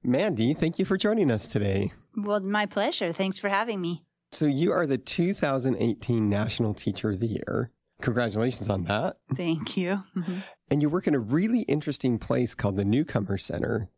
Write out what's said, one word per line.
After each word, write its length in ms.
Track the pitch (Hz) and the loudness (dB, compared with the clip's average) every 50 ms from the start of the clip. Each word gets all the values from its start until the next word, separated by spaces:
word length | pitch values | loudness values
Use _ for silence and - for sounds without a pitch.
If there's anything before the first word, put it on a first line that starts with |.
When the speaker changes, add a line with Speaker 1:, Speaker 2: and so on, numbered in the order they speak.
| - | 2
Speaker 1:
Mandy, 480 | 127 123 139 190 214 185 107 110 120 151 | 2 2 2 2 2 2 2 2 2 2
thank 260 | - - 160 170 - | 2 0 0 0 0
you 40 | 190 | 0
for 140 | - 190 190 | 0 0 0
joining 340 | - 208 214 226 190 143 | 2 2 2 4 4 2
us 160 | 117 107 - - | 2 2 0 -2
today. 460 | - 107 101 98 98 98 101 - - - - _ _ - | -2 0 0 0 0 0 -2 -2 -4 -10 -20 _ _ -6
Speaker 2:
Well, 240 | 202 208 208 208 | -2 0 0 0
my 240 | 190 190 202 208 208 | 0 0 0 0 0
pleasure. 480 | 202 - 214 202 262 339 - 208 170 165 | 0 -2 -2 0 0 0 0 -2 -2 -2
Thanks 260 | - 196 190 190 - | -2 -2 -2 -2 -4
for 80 | - 202 | -4 0
having 320 | 196 196 220 240 214 196 | 0 0 0 0 -2 -2
me. 240 | 180 170 175 - _ _ _ _ _ _ - | -2 -4 -4 -6 _ _ _ _ _ _ 0
Speaker 1:
So 120 | - 156 | 2 4
you 280 | 147 139 135 165 - 160 | 2 2 2 2 2 2
are 120 | 160 170 | 2 2
the 120 | 147 139 127 | 0 0 -2
two 360 | - - - - 170 180 202 | -2 -4 0 0 2 0 2
thousand 440 | - - 147 135 135 120 131 120 92 | 0 0 0 0 2 2 0 0 2
eighteen 520 | - 120 107 - - - 120 117 110 104 | 2 0 0 -2 -2 -2 0 2 2 2
National 440 | 101 101 110 113 - - 120 110 104 | 2 2 0 -2 0 0 0 -2 -2
Teacher 380 | - - - 101 - - 110 | -2 -2 -4 -4 -2 -2 -2
of 100 | 101 92 | -2 0
the 60 | 113 113 | -2 -2
Year. 420 | 107 - - - - 110 117 113 _ _ _ _ _ _ | -2 -4 -4 -2 -2 -2 -2 -4 _ _ _ _ _ _
Congratulations 680 | - - 113 120 120 117 98 107 113 127 123 - - - | -2 0 0 2 0 0 0 0 0 0 0 -2 -2 -2
on 140 | 101 95 90 | 0 -2 0
that. 320 | 85 101 107 123 - - _ _ _ - | 0 0 0 0 -2 -4 _ _ _ -4
Speaker 2:
Thank 440 | 135 180 170 165 160 127 - - - | -2 0 -2 -2 -2 -2 -4 -2 -2
you. 260 | 180 175 190 202 190 - _ | 0 0 -2 -4 -4 -6 _
Mm-hmm. 260 | 185 170 160 180 185 196 - - _ _ _ | -6 -4 -4 -6 -6 -8 -12 -18 _ _ _
Speaker 1:
And 120 | 123 147 | 0 2
you 80 | 147 151 | 2 2
work 180 | 151 180 - - | 0 0 2 2
in 80 | 151 | 2
a 40 | 135 | 2
really 420 | 113 101 123 160 190 220 233 240 208 - | 0 2 2 2 2 2 2 0 2 2
interesting 500 | - 151 151 - 139 - - 131 120 110 | 0 0 0 -2 -2 0 2 2 0 0
place 340 | - - 120 123 123 113 - | 0 0 0 0 2 0 -2
called 220 | - - 101 95 | 0 0 0 2
the 80 | 95 101 | 2 2
Newcomer 540 | 98 107 135 156 - - 117 95 92 98 92 | 4 4 2 2 2 0 -2 0 0 -2 -2
Center 500 | - - - 85 - - 113 110 107 - _ | -2 -2 -2 -2 -2 0 0 -2 -2 -6 _